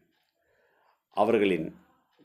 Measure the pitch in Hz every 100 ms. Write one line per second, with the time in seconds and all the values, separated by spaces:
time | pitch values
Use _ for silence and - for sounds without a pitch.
0 | _ _ _ _ _ _ _ _ _ _
1 | _ - 107 113 101 85 80 - _ _
2 | _ _